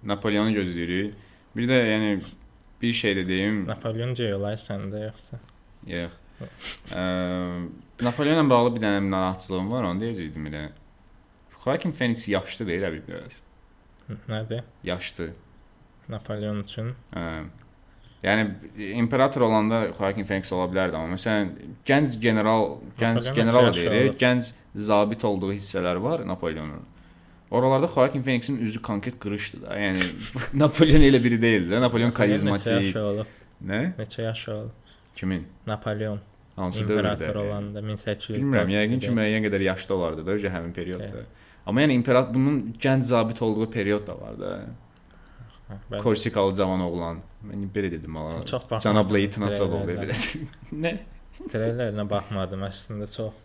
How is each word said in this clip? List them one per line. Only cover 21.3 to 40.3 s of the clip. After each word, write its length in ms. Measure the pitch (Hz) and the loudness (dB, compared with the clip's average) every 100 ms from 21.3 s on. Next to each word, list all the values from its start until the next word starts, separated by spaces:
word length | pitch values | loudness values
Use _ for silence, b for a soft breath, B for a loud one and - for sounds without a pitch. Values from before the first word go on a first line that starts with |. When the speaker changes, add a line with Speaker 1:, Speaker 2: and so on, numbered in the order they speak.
| 107 98 71 71 - | 0 0 -4 -14 -14
Speaker 1:
gənc 340 | - 139 147 117 | 2 2 2 2
general, 580 | 117 110 107 110 107 - - | 2 4 4 4 2 -2 -14
gənc 260 | - 117 117 | -2 2 2
Speaker 2:
Napoleon 160 | 120 135 | 0 2
Speaker 1:
general 320 | 113 120 120 | 6 8 6
Speaker 2:
neçə 80 | 87 | 4
Speaker 1:
deyir, 160 | 85 | 2
Speaker 2:
yaşı 160 | 104 135 | 4 2
olub? 100 | 135 | 4
Speaker 1:
gənc 300 | 123 123 117 - b | 4 4 0 -12 b
zabit 500 | 101 104 104 104 107 | -8 2 4 4 2
olduğu 280 | 110 98 95 | 0 0 -2
hissələr 460 | 101 98 95 90 90 | -2 -2 0 0 0
var 220 | 113 160 | 0 -2
Napoleonun. 580 | 92 90 85 78 78 73 - b b b b b b | -4 -4 -4 -4 -8 -12 -16 b b b b b b
Oralarda 360 | 117 127 135 170 | 2 4 4 2
Joaquin 360 | 147 131 147 | 4 4 2
Phoenix'in 340 | 127 123 120 135 | 0 0 0 -2
üzü 240 | 113 113 | -2 -4
konkret 360 | - 104 110 123 | -4 -4 -4 -8
qırışdı 420 | 104 101 - - | -6 -4 -6 -10
da. 120 | - 101 | -8 -2
Yəni, 260 | 101 95 92 85 - | 0 0 -2 -4 -10
<laughs> 300 | 127 - 139 | -8 -4 2
Napoleon 400 | 139 - 156 151 | 2 6 8 12
elə 160 | 143 131 | 12 10
biri 180 | 117 117 | 6 6
deyildi 360 | 117 110 87 | 6 6 4
də. 60 | 107 | 4
Napoleon 300 | 123 113 117 | 4 4 2
Speaker 2:
Napoleon 0 | |
neçə 40 | |
Speaker 1:
karizmatik. 580 | 117 104 104 101 101 117 | 4 4 4 2 0 2
Speaker 2:
yaşı 300 | 113 98 95 | 2 2 0
olub? 300 | 104 101 110 B B - | -2 -2 -6 B B -14
Speaker 1:
Nə? 200 | 95 104 165 180 | -4 -2 -2 -4
Speaker 2:
Neçə 260 | 107 - | -10 -6
yaşı 300 | 113 113 - | -6 -6 -8
olub? 160 | 107 113 - b b b | -8 -10 -14 b b b
Speaker 1:
Kimin? 320 | - 95 92 78 - | -6 -4 -4 -6 -14
Speaker 2:
Napoleon. 560 | - 107 - 104 107 101 - - - | -6 -6 -4 -4 -4 -6 -10 -20 -18
Speaker 1:
Hansı 320 | - 92 98 | -6 -4 -2
Speaker 2:
İmperator 440 | 104 104 101 101 80 | 0 2 2 0 -4
Speaker 1:
dövrdə? 120 | 104 | -4
Speaker 2:
olanda, 420 | 101 104 104 104 | -4 -4 -8 -8
min 140 | 107 107 | -6 -6
səkkiz 340 | - 104 - | -4 -6 -4
yüz 80 | 110 | -2
Speaker 1:
Bilmirəm, 320 | 139 123 90 | 2 2 4
yəqin 300 | 101 107 127 | 2 2 2
ki, 60 | 127 | 0
Speaker 2:
dövrdə. 120 | 117 | 2
Speaker 1:
müəyyən 260 | 107 110 | 2 2
qədər 180 | 107 98 | 2 2
yaşlı 320 | 95 92 - | 2 0 -2
olardı 300 | 98 85 78 | 0 0 -2
da, 60 | 80 | -2